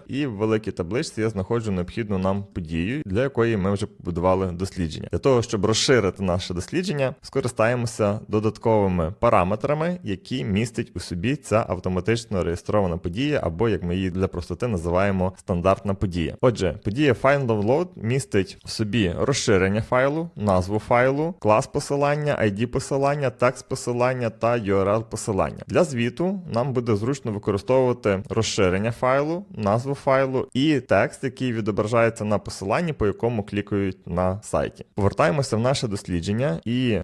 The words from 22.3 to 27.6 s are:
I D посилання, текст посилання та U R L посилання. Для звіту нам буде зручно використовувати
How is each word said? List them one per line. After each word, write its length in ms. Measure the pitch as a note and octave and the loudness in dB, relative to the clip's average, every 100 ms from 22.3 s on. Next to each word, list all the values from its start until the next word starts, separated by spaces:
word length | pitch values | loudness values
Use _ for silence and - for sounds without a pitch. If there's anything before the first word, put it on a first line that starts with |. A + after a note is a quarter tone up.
| - | 0
I 180 | G#2+ G2 | 0 0
D 60 | A#2+ | -2
посилання, 640 | B2+ - C#3 C#3 D3 C3+ | -4 -2 0 0 0 -2
текст 400 | A#2+ B2 - - | 0 0 0 -6
посилання 600 | C3+ - A#2+ B2 B2+ A#2 | -6 -4 0 0 0 -4
та 220 | - A2+ | 0 0
U 320 | A#2+ G2 G2 | 0 2 2
R 20 | F#2+ | 2
L 180 | A2 | 0
посилання. 600 | A2+ - - G2 D#2 - - | -2 -6 -2 0 0 -4 0
Для 160 | A2+ | 2
звіту 580 | E3 B2+ A#2+ A#2+ F3 G3 F3 | 2 0 -2 0 -2 -4 -4
нам 220 | A2+ C3+ | -2 -2
буде 220 | B2+ A#2 G2+ | -2 0 0
зручно 360 | A2+ C#3+ A#2 | 0 -4 -6
використовувати 920 | G2+ - G2 | -4 -2 -2